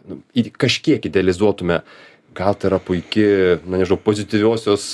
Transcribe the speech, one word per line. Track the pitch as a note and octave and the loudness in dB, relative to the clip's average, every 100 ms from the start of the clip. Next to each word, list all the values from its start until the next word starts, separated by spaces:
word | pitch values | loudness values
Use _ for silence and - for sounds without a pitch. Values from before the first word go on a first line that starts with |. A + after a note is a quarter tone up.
| - | -12
nu, | D2 _ | -18 _
į-, | B2 A2 - | -4 -4 -2
kažkiek | B2 - - B2+ G2 | -2 -2 0 0 0
idealizuotume, | F#2 F#2 F2 G#2 G2 F2 E2+ - - - _ _ - | 0 0 2 0 0 0 -2 -4 -20 -20 _ _ -4
gal | F#2+ | -2
tai | G2+ G2 | 0 0
yra | F#2 | -2
puiki, | - F2+ - G#2+ G#2 G2+ F2+ E2 F2 | -2 -6 -4 0 2 4 2 0 -2
na, | F#2 | -2
nežinau, | F2+ F#2 | 0 0
pozityviosios, | - G#2 G#2 G#2+ G#2+ A2+ G#2+ G2+ - | 0 -2 -2 0 0 0 0 -2 -2